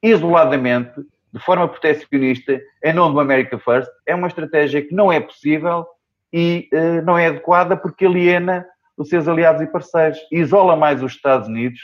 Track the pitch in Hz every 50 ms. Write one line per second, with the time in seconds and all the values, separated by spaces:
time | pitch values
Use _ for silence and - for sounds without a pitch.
0 | - 226 226 185 156 170 170 165 160 - 143 139 127 123 123 123 123 120 - 143
1 | 139 _ _ _ _ _ _ 131 - - 185 180 175 - - - - 156 151 151
2 | - _ 143 139 135 131 127 123 - - 135 131 - _ _ _ - 156 160 175
3 | 175 160 143 147 147 139 139 131 127 - 123 110 - - 120 127 135 - - _
4 | _ - 160 175 180 180 170 - 156 147 165 151 147 143 131 147 147 147 170 190
5 | 208 190 170 151 - - - _ _ 147 151 156 151 175 170 170 170 170 _ _
6 | _ _ _ _ _ _ - 170 170 170 170 170 - _ - 156 165 165 170 165
7 | 160 170 170 170 170 165 151 139 - 165 175 180 180 175 185 - - 185 - _
8 | 190 190 180 185 175 175 180 175 175 180 185 180 180 - _ _ _ _ _ -
9 | 156 151 175 175 151 160 165 160 170 160 160 151 156 151 - 180 - - - 170
10 | 160 156 151 - - _ 156 170 165 135 180 202 190 180 170 156 151 147 143 127
11 | 131 127 - - _ 139 135 127 101 110 110 113 117 127 123 123